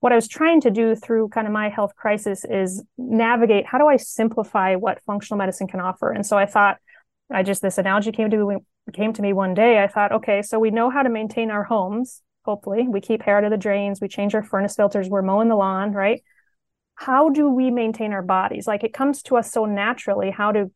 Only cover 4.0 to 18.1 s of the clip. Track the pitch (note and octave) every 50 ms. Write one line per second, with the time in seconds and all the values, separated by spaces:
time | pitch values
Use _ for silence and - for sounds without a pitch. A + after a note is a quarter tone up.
4 | - - - - A3 A3 A3+ A3+ G3+ - - G#3 F#3 F#3+ F#3+ F#3 A3 F#3+ - -
5 | - - G3+ G#3 - - A3 G3+ F#3+ F#3+ F#3+ - G3 F#3 - F#3 F3+ F#3 F#3 -
6 | - - - G#3+ G3+ - G#3+ G3+ G3+ G3+ - G#3+ G3+ G3 - - _ _ - -
7 | _ _ _ _ _ - - F#3+ F#3+ G3 G3 - - F#3+ - G3 F3+ F#3+ G3 G#3
8 | G#3 A3+ A3 - A3 G#3 A3 G#3+ G#3 G3+ G3+ F#3 _ _ _ _ - A3 - G3
9 | G#3+ A3 A3 A3 G3+ G3+ G3 G3 F#3+ F#3 F3+ G3 A3+ A#3+ A#3 G#3 G3 G3+ - G#3+
10 | G#3 G3+ - - - - G3+ G3+ G#3 - A#3 A3 A3+ A3 G#3 A3+ A#3 B3+ B3+ C#4+
11 | C4+ B3 A3+ G#3+ A3 G#3+ - A#3 A3+ A3 G#3 G#3 G3+ - A#3 G#3 F#3 F#3+ G#3 A#3
12 | B3+ - - - _ _ _ _ - G#3+ G#3 G3+ - G#3 G3 A3+ B3+ B3+ G3 G3
13 | - - A3 G#3+ - G#3+ G3+ G#3 G#3 G#3 A3 G3 F#3+ G#3 G3 G3+ G3+ G3+ G3 -
14 | G3+ G3 - - G3+ G3+ A3 G#3+ G#3+ - - F#3+ G3+ G3+ - - G3+ G3+ G3+ G3+
15 | F#3 F#3 G3+ G3 F#3+ F#3+ G3 G#3 A3+ A3+ A3+ G3+ G3 F#3+ F#3+ F#3+ G3+ G#3 G3+ G3+
16 | G3 G#3 A#3 A#3 _ _ _ _ _ _ _ _ _ _ _ _ _ _ _ -
17 | - C4+ B3+ C4+ D#4 D#4+ C#4 D4+ D4 C#4+ B3 B3+ B3+ B3+ A#3+ A#3+ A3+ A3 A3 -
18 | A3 G#3+